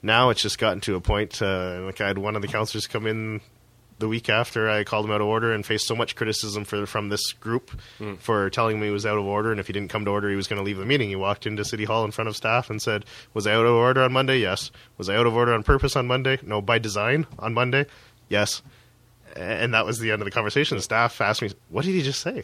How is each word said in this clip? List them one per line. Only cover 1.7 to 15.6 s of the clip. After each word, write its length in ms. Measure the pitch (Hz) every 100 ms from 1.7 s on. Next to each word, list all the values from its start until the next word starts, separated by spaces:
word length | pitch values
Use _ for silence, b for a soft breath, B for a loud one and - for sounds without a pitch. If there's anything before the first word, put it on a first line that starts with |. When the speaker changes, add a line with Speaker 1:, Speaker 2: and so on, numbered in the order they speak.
| 90 95
Speaker 1:
like, 140 | 92
I 60 | 101
had 100 | 98
one 180 | 101 107
of 60 |
the 60 | 101
councillors 400 | 107 107 107 -
come 200 | 113 110
in 340 | 110 110 110 - _ _ _ _ -
the 80 | 110
week 220 | 113 -
after 400 | 110 117 117 110
I 140 | 107 101
called 200 | 110 107
him 60 |
out 80 | 104
of 80 | 104
order 240 | 110 117
and 120 | 110 101
faced 200 | 110 -
so 60 | 117
much 200 | 117 -
criticism 480 | 113 107 107 104
for, 220 | 104 104 101
from 240 | 110 104
this 240 | 104 -
group 380 | - 110 120 - - B B
Speaker 2:
Mm. 180 | 107 95
Speaker 1:
for 300 | - 107 98
telling 300 | 110 113 107
me 80 | 107
he 40 |
was 120 | 101 107
out 120 | 107
of 80 | 98
order, 260 | 101 110
and 80 | 107
if 80 | 95
he 60 |
didn't 160 | 101 98
come 160 | 107 101
to 60 |
order, 180 | 101 101
he 60 | 98
was 100 | 95
gonna 140 | 104
leave 160 | 98 98
the 80 | 98
meeting. 240 | 143 107
He 60 | 95
walked 280 | 95 101 107
into 200 | 107 104
City 180 | 110 104
Hall 200 | 110 107
in 60 |
front 160 | 107 113
of 60 | 107
staff 320 | 110 117 120
and 120 | 107
said, 220 | - 107 104 B B
"Was 120 | 110 104
I 60 | 110
out 100 | 117
of 80 |
order 280 | 117 123 131
on 100 | 127
Monday?" 260 | 131 131 131
"Yes." 320 | 101 98 - B B _
"Was 120 | 95
I 60 | 104
out 80 | 120
of 100 | 117
order 180 | 120
on 100 | 117